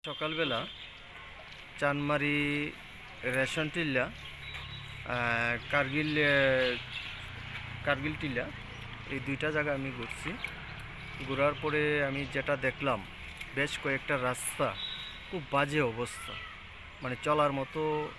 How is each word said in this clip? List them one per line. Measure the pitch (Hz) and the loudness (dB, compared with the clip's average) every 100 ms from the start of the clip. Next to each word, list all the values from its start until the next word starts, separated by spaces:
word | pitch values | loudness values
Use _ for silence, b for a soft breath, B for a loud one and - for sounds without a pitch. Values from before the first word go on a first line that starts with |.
সকালবেলা | - 139 156 160 156 117 156 - - - - - - - - - - - | -8 -2 -2 2 2 2 -2 -8 -14 -16 -16 -16 -14 -14 -14 -14 -14 2
চানমারি | 143 143 143 147 147 147 147 147 147 - - - - - | 2 4 2 4 4 4 4 2 -2 -6 -14 -14 -14 -4
রেশন | 127 127 131 165 151 | 0 2 2 2 0
টিল্লা, | 175 156 127 | 0 2 4
আহ, | 147 - - - - - - - - - - 123 120 117 117 117 - | 2 -2 -12 -10 -8 -8 -8 -10 -10 -8 -2 2 4 4 4 2 2
কার্গিল, | 147 131 143 156 151 | 2 4 2 2 6
আহ, | 147 139 135 131 127 120 - - - - - - - - - - | 6 8 6 6 4 2 -4 -8 -8 -10 -10 -10 -8 -10 -8 -4
কার্গিল | - 139 147 151 | 2 2 0 -2
টিল্লা, | 151 120 98 - - - - - - | -2 -2 -4 -8 -12 -12 -12 -10 -6
এই | 139 | -4
দুইটা | 123 135 151 | -2 0 0
জায়গা | 151 147 | 2 2
আমি | 139 135 123 | 0 -2 -6
ঘুরছি। | 113 - 151 214 - - - - - - - - 131 | -6 -6 -6 -4 -6 -8 -10 -10 -10 -10 -10 -8 -4
ঘোরার | 135 143 143 | 4 4 4
পরে | 151 151 151 147 | 0 2 4 4
আমি | 139 139 139 | 2 0 -2
যেটা | 139 135 | 0 2
দেখলাম, | 139 131 - 139 110 90 - - - - | 2 2 2 0 0 -2 -10 -12 -10 -4
বেশ | 135 147 - | 0 0 0
কয়েকটা | 143 135 - 143 | 0 0 0 2
রাস্তা | 127 123 - - 131 95 - - - - - | 2 0 -2 0 0 0 -6 -6 -10 -12 -6
খুব | 185 139 | -6 2
বাজে | 139 143 151 | 2 4 4
অবস্থা, | 131 113 120 - - - - - - - - - | 2 2 -4 -4 -8 -8 -10 -12 -14 -14 -16 -8
মানে | 131 123 | -6 -2
চলার | 151 151 147 | 4 6 6
মতো | 139 135 160 156 151 151 | 4 -2 0 0 0 -2